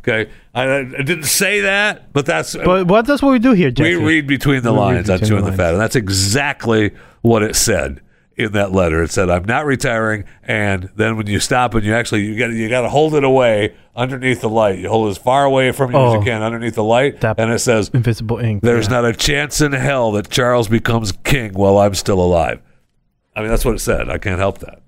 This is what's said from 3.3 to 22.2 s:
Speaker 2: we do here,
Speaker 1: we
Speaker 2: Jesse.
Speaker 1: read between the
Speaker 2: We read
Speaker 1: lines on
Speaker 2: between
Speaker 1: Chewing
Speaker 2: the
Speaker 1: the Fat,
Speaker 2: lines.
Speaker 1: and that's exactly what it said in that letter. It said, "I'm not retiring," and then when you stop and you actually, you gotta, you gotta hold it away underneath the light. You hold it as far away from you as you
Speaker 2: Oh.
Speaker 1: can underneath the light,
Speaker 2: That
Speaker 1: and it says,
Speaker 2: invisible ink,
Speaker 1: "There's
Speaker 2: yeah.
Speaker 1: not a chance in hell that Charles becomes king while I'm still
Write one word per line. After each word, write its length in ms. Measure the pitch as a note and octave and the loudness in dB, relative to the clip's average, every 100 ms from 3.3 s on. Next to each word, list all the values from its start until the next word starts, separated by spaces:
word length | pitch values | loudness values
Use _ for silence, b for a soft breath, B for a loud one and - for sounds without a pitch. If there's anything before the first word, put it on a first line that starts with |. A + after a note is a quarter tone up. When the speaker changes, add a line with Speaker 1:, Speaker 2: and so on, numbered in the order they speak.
Speaker 2:
we 80 | C4 | 4
do 140 | A#3+ | 4
here, 160 | G#3+ D#3+ | 4 2
Speaker 1:
we 40 | |
Speaker 2:
Jesse. 220 | B2 D#3+ F3 | 2 0 2
Speaker 1:
read 300 | D#3 D#3+ C#3 | 2 0 0
between 360 | C3+ C#3 C3+ | -2 0 0
the 100 | A#2+ | 2
Speaker 2:
We 60 | G#2+ | 2
read 40 | |
Speaker 1:
lines 240 | G2+ F#2 G2+ | 2 0 0
on 100 | F#2 | 0
Speaker 2:
between 80 | G#2+ | 2
Speaker 1:
Chewing 140 | G#2 | 0
Speaker 2:
the 80 | G2 | 0
Speaker 1:
the 40 | F#2+ | 0
Fat, 60 | |
Speaker 2:
lines. 100 | F2 | 0
Speaker 1:
and 60 | E2+ | 2
that's 140 | A2 C#3 | 0 -2
exactly 960 | G2 G2 G2 A#2 C#3+ C#3 A#2 A2 G#2 - b b | -2 -2 0 -2 -2 -4 0 2 0 -4 b b
what 240 | A#2 A2+ | 2 2
it 100 | G#2+ | 2
said 460 | - - F#2+ C#2 C2 - _ _ - | 0 0 0 -2 -8 -18 _ _ -6
in 140 | A2+ | -4
that 220 | G2+ G2+ | 0 0
letter. 320 | F#2+ F2 D#2+ | 2 2 0
It 80 | D#2+ | -2
said, 180 | - F#2 | 0 0
"I'm 140 | F2+ | 0
not 200 | F#2+ B2 | 0 -4
retiring," 600 | D3+ C3 C3+ A2+ A2 G#2+ G2 b | -2 -2 -2 -2 -2 -4 -8 b
and 480 | - A2 G#2 G2 F#2+ G2+ | -6 -2 -2 -2 -6 -2
then 200 | A2 A2+ | -2 -2
when 120 | G#2 | -4
you 100 | G2+ | -4
stop 360 | - B2+ B2 | 0 0 0
and 100 | A2+ | 0
you 100 | G#2 | 0
actually, 280 | A2+ A2+ A2+ | -2 0 -2
you 120 | G#2 G#2+ | -2 -4
gotta, 160 | A#2 | -4
you 160 | A2+ A2 | -4 -2
gotta 200 | B2+ A#2 | -2 0
hold 260 | C3+ D#3 | 0 2
it 80 | D3+ | 2
away 520 | C3+ C3 B2 G#2+ G#2 b b | 2 4 4 2 -2 b b
underneath 460 | - B2+ C3+ C3 B2 | -6 -6 -4 -2 -2
the 80 | A2+ | -2
light. 320 | A2 G#2+ F#2 | 0 0 0
You 80 | F2+ | -2
hold 180 | A2 A2 | -2 0
it 40 | |
as 60 | F#2+ | -2
far 260 | - C3+ | 0 2
away 260 | C#3 C3+ C3 | 2 2 0
from 220 | - C3+ | 0 0
you 60 | B2 | 2
as 160 | A#2+ | 2
you 40 | A2 | 2
Speaker 2:
Oh. 40 | |
Speaker 1:
can 200 | G#2 A2+ | 0 -2
underneath 320 | A2 A#2 A#2 | -4 -4 -6
the 80 | A2+ | -2
light, 380 | G#2+ A#2 C#3+ C#3 | 2 2 2 0
Speaker 2:
That 180 | A2+ G#2+ | -4 0
Speaker 1:
and 140 | A2+ | 0
it 80 | A2+ | 0
says, 280 | - A2+ G2 | 2 2 2
Speaker 2:
invisible 440 | C3 A#2 A2+ A2 A2+ | 0 0 -2 -4 -4
ink, 260 | A2+ G#2 | -2 0
Speaker 1:
"There's 220 | A2 A#2+ G#2 | 0 2 0
Speaker 2:
yeah. 60 | |
Speaker 1:
not 100 | B2 | 0
a 80 | A#2+ | 0
chance 480 | A2+ - C#3+ C#3+ - | -2 -2 -2 -2 -2
in 100 | D3+ | -2
hell 400 | C#3 C3 C#3 A#2 | 0 -2 0 0
that 180 | G#2 G2+ | -2 -2
Charles 360 | - B2 B2 G#2+ | -2 2 2 2
becomes 460 | A2+ - A#2 G#2+ - | 0 0 -2 -2 -6
king 300 | - C#3 A2 | 0 0 0
while 260 | F#2+ G2 G2 | 0 4 4
I'm 160 | G2+ | 4
still 260 | F#2+ - G2 | 0 -2 2